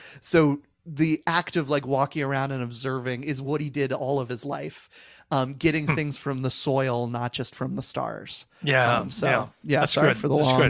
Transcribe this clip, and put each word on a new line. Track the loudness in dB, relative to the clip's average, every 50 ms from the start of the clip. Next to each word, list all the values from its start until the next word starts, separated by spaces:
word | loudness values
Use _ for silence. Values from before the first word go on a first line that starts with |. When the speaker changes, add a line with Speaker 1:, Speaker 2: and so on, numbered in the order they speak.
| -20 -20 -18 -12
Speaker 1:
so | -2 4 6 6 6 6 4 0 -4 _ _ _ _
the | -10 -2 0 2 2 2 0 0 0
act | 0 0 0 0 -2
of, | -2 0 2
like, | 0 0 0
walking | 0 0 0 0 0 0 -2 -2
around | -2 0 -2 -2 -2 -4
and | -4 -6
observing | -6 -8 -6 -4 -4 -4 -4 -4 -4 -6 -4 -4
is | -6 -6 -6
what | -4 -4 -2 -2 -4
he | -4
did | -2 -2 -2 -2 -2
all | -4 -2 -2 -2 -2
of | -2 -4
his | -6 -8 -6
life, | -6 -6 -6 -8 -10 -12 -14 -20 -20 -20 -20 -20 -20 -20 -20 _ _
um, | 0 0 0 -2 -2
getting | 0 0 2 2 2 0
Speaker 2:
Hmm. | 0 0
Speaker 1:
things | 0 -2 -4 -6 -6
from | -6 -6 -4 -2 -2
the | -2
soil, | -2 -2 0 0 0 2 0 0 0 -2 -2
not | -4 -4 -4 -6 -6 -4
just | -6 -6 -8 -6
from | -6 -6 -6 -6
the | -6 -6
stars. | -6 -6 -6 -6 -6 -8 -10 -12 -12 -12 -14 -14 -16 _ _ 0
Speaker 2:
Yeah, | 2 4 4 6 4 4 2
Speaker 1:
Um, | 0 -2 -4
so, | -2 0 2
Speaker 2:
yeah. | 2 0 0 -4 -10 _ -4
Speaker 1:
yeah, | 0 2 2
Speaker 2:
That's | 2 2 4
Speaker 1:
sorry | 4 4 4
Speaker 2:
good. | 4
Speaker 1:
for | 2 0
the | 2 2
Speaker 2:
That's | 4 4 4
Speaker 1:
long | 6 6 4 4